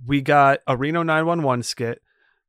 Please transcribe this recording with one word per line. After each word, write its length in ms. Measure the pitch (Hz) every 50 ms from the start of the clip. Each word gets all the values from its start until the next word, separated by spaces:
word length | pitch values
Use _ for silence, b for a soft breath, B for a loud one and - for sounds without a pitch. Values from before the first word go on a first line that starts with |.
| 123
we 140 | 120 143 143
got 400 | 135 139 147 143 139 139 139 - -
a 100 | - 135
Reno 260 | 120 135 147 160 170 165
nine 220 | 165 156 156 160
one 180 | 165 170 170 151
one 200 | 135 127 120 117
skit, 400 | - - - 123 117 120 - _ _ _ _ _ _ _ _ _